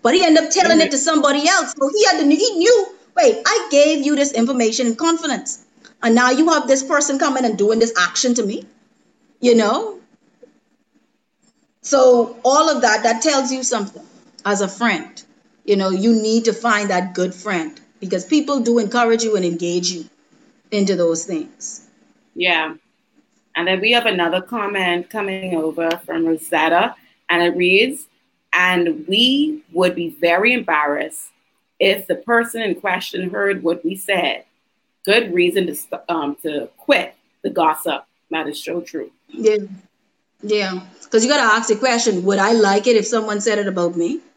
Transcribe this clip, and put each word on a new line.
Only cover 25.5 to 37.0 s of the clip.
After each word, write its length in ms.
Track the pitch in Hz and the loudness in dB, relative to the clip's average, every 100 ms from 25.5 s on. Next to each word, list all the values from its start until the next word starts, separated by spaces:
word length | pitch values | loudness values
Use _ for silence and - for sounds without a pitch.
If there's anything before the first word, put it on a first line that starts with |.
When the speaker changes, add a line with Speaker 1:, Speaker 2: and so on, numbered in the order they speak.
| 170 | -4
Speaker 2:
over 340 | 156 156 165 170 - | -4 -4 -4 -4 -6
from 180 | 165 165 | -4 -2
Rosetta, 680 | 160 - 160 160 170 233 - _ _ - | -4 -2 -2 2 2 0 -6 _ _ -4
and 140 | 170 | 0
it 140 | 175 175 | 0 0
reads, 500 | 180 190 254 - - _ _ _ _ | 2 2 2 -4 -16 _ _ _ _
"And 540 | 175 180 180 170 156 156 | 0 2 2 0 -4 -4
we 540 | 202 247 277 302 302 _ | 0 2 2 -2 -4 _
would 220 | 170 180 180 | -2 0 -2
be 140 | 170 | -8
very 420 | - 170 175 220 | -2 0 2 2
embarrassed 760 | 247 185 156 147 147 156 - - _ _ _ _ _ | 0 -2 -2 0 -2 -6 -10 -18 _ _ _ _ _
if 260 | 196 202 - | 0 0 -4
the 80 | |
person 480 | 175 - 233 233 226 | -6 0 0 0 -6
in 140 | 220 - | -6 -4
question 540 | 202 180 - 190 185 | -4 -6 -6 -8 -6
heard 320 | 202 196 196 | -4 -2 -2
what 220 | 160 165 | -4 -4
we 120 | 165 190 | -6 -8
said. 480 | - 190 156 - _ _ _ _ _ _ | -4 -2 -2 -6 _ _ _ _ _ _
Good 300 | - 220 214 | 0 0 2
reason 320 | 175 175 196 175 | 0 0 0 -4
to 80 | |
st-, 280 | 147 - - - | -6 -12 -14 -6
um, 280 | 165 156 294 | -4 -4 -6
to 260 | 160 147 - _ | -6 -6 -8 _
quit 380 | - 247 | 0 0